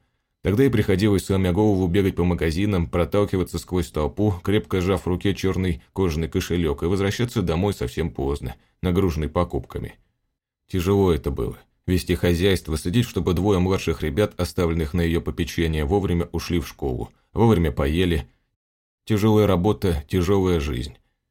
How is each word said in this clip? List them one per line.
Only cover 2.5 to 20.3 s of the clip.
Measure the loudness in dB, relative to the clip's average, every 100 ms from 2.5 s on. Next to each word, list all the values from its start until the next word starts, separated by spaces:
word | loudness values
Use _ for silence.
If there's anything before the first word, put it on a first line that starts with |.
| 0 0 0 0
проталкиваться | 0 0 0 0 0 -2 -6
сквозь | -4 -4 -2
толпу, | -2 -2 0 0 0
крепко | 0 0 0 -2
сжав | 0 0
в | 0
руке | -2 -2
черный | -2 -2 0 -2 -4 -6
кожаный | -2 -2 0 -2
кошелек, | -4 -2 0 0 0
и | 0
возвращаться | 0 0 -2 -2 -2
домой | -2 0 -2
совсем | -2 -6 -4 -4
поздно, | -4 -4 -4 -8 -12 _ _
нагруженный | -2 2 0 0 -2
покупками. | -2 -2 -4 -8 -12 -12 -16 _ _ _ _ _ _ _
Тяжело | -2 2 4 4
это | 2 -2
было. | -4 -4 -8 _ _ 0
Вести | 0 0
хозяйство, | 0 2 2 2 2 -2 -4
следить, | 0 0 0
чтобы | 0 0
двое | 0 2 2
младших | 2 0 -2 -4
ребят, | -2 0 -2 -2
оставленных | -6 -2 -2 0 -2
на | 0
ее | 0 0
попечение, | -2 -4 -4 -2 -2 0 0
вовремя | 0 0 0 -2
ушли | -4 -2 -2
в | -4
школу, | -6 -6 -6 -8 _ _
вовремя | 0 2 4 2
поели. | 0 0 0 0 0 -4 _ _ _ _ _ _ _ -4
Тяжелая | 0 4 4 4
работа, | 4 2 0 0 -2 -2
тяжелая | 0 2